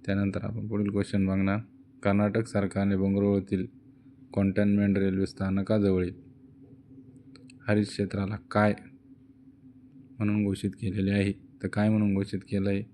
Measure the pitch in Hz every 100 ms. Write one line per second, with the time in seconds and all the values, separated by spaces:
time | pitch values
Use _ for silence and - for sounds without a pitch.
0 | - 98 101 95 101 110 104 104 104 101
1 | 101 101 95 95 98 101 117 - - -
2 | 101 101 104 107 113 104 98 98 98 95
3 | 98 98 101 101 95 95 104 - - -
4 | - - - - 98 95 104 101 101 98
5 | 98 95 95 - 95 98 98 110 101 92
6 | 90 - - - - - - - - -
7 | - - - - - - - 107 104 -
8 | 101 101 98 107 - 107 104 104 - -
9 | - - - - - - - - - -
10 | - - 104 104 101 95 104 - 101 101
11 | 98 101 98 95 - - 95 - 107 107
12 | 104 98 101 98 - 101 98 98 107